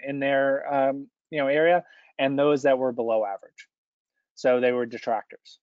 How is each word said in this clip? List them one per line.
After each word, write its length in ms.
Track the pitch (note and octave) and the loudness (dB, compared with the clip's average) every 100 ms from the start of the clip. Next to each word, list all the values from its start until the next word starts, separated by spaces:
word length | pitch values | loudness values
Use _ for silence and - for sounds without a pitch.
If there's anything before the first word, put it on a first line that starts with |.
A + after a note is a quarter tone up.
| C3+ | -10
in 140 | C#3 | -6
their, 540 | C#3 C#3 C3+ C#3 C#3+ | -2 0 0 -2 -2
um, 340 | C#3+ C3+ C#3 C#3 _ _ | 0 0 -2 -10 _ _
you 80 | D#3 | -4
know, 80 | C3+ | 0
area, 380 | D3 E3 F3 - - _ - | 2 4 2 0 -16 _ -4
and 180 | C#3 C#3 | -2 2
those 260 | D3 D3 | 2 2
that 140 | C#3 C3 | 2 2
were 140 | C3 | 0
below 340 | A#2+ A#2 A2 G2+ | -2 -2 -2 -2
average. 420 | G2 - - - _ _ _ _ _ _ - | -8 -14 -20 -20 _ _ _ _ _ _ -4
So 240 | C3 B2 | 0 2
they 140 | B2 | 2
were 120 | B2 A#2 | 0 -4
detractors. 720 | A#2 - A2 - - _ - | -6 -4 -4 -6 -20 _ -20